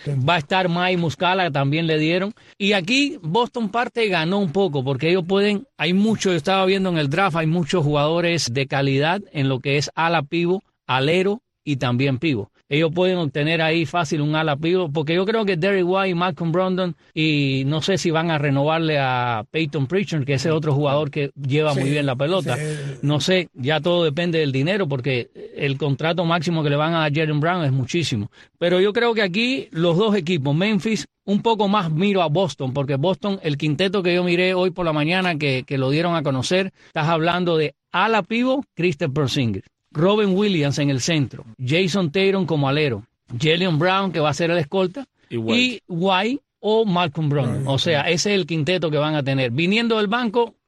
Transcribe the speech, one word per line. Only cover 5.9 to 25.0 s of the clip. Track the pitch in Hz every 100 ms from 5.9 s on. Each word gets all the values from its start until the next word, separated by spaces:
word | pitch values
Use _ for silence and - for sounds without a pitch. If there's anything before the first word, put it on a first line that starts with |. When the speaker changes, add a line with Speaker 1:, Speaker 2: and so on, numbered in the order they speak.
Speaker 2:
mucho, | 190 214 202 190
yo | 170
estaba | 147 190 190
viendo | 196 190
en | 170
el | 143
draft, | 160 196 160
hay | 156
muchos | 175 160 185
jugadores | 147 147 147 170 170 170 -
de | 123 135
calidad | 143 139 135 151 196 -
en | 156 135
lo | 131
que | 143 143
es | 147
ala | - 165 170
pivo, | 143 170 170 190 - _ -
alero | 127 139 180 190 208 _ _
y | - 135
también | 135 120 139 127
pivo. | 165 117 101 _ -
Ellos | 143 165 170
pueden | 185 180
obtener | 156 151 147 165
ahí | 160 165 156
fácil | 175 160 160
un | 147
ala | 156 160 143
pivo, | 165 185 175
porque | 151 147
yo | 170 190
creo | 226
que | 202 175
Derrick | 190 196 175
White, | 190 196 170
Malcolm | 180 143 170
Brogdon, | 170 185 185 180 - _
y | 165 156 147 139 135 135
no | 156
sé | 147 190
si | 180
van | 156 170
a | 151
renovarle | 143 139 147 160 160 147
a | 131 127 123 113 104
Peyton | 160 156 151 131
Pritchard, | 190 202 160
que | 131 135
ese | 165
es | 156
otro | 147
jugador | 143 147 143 151
que | 147 139 -
lleva | 139 147 156
Speaker 1:
Sí, | 139
Speaker 2:
muy | 135
bien | 147 139
la | 123
pelota. | 143 185 165 151
Speaker 1:
sí. | 151 151 139 135
Speaker 2:
No | 143 147
sé, | 185 185 165
ya | - 131 156
todo | 170 175 165
depende | 143 175 165
del | 151
dinero, | 131 143 208 165
porque | 139